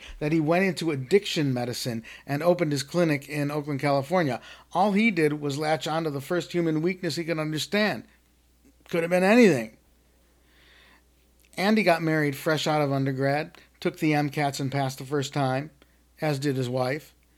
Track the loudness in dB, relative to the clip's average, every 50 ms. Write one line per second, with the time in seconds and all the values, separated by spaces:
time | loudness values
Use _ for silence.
0 | -16 -18 -10 -6 -2 0 0 2 2 2 2 2 2 0 -2 -2 -4 -4 -4 -4
1 | 0 2 2 2 2 0 -2 -2 0 0 0 -2 -4 -4 -6 -6 -6 -6 -6 -6
2 | -8 -12 -18 -16 -8 -6 -4 0 2 2 2 2 2 0 0 -2 -4 -2 0 0
3 | 2 2 0 -2 -4 -6 -4 -4 -4 -2 -4 -6 -4 -4 -4 -2 0 2 2 0
4 | 0 0 0 0 2 0 -2 -4 -8 -14 -20 -20 -20 _ 0 0 2 4 4 4
5 | 2 2 2 2 2 2 0 -2 -4 -6 -4 -2 -2 -2 -2 -2 -2 -2 -2 -2
6 | -2 -2 -4 -6 -4 -2 -2 -2 -2 -2 -2 0 0 0 0 0 0 -2 -2 -2
7 | -4 -4 -4 -4 -4 -4 -4 -2 -2 -4 -4 -6 -4 -2 0 0 0 0 -2 -4
8 | -10 -16 _ _ _ _ _ _ _ _ _ _ _ -20 _ _ _ -4 -2 -2
9 | 0 2 2 4 6 6 8 8 8 8 6 4 0 -6 -12 _ _ _ _ _
10 | _ _ _ _ _ _ _ _ _ _ _ _ _ -20 -20 -20 -20 -20 -20 _
11 | _ _ _ _ _ _ _ _ _ _ -6 -2 0 2 2 2 4 2 2 2
12 | 0 0 0 2 0 0 -2 -2 -2 -2 -2 0 0 0 0 0 0 0 0 0
13 | -2 -2 -2 0 0 0 0 -2 -4 -6 -12 -20 -20 _ _ _ -4 -4 -2 0
14 | 0 2 2 2 0 0 -2 -2 -2 -2 -2 -4 -4 -2 -2 -2 -2 -2 -4 -8
15 | -8 -4 -2 -2 -2 -2 -2 -2 0 0 0 -2 -4 -8 -14 _ -20 _ _ _
16 | _ _ _ -4 -2 -2 -2 0 0 -2 0 0 -2 -2 0 -2 0 -2 -2 -6
17 | -8 -14 _ _ _ _ _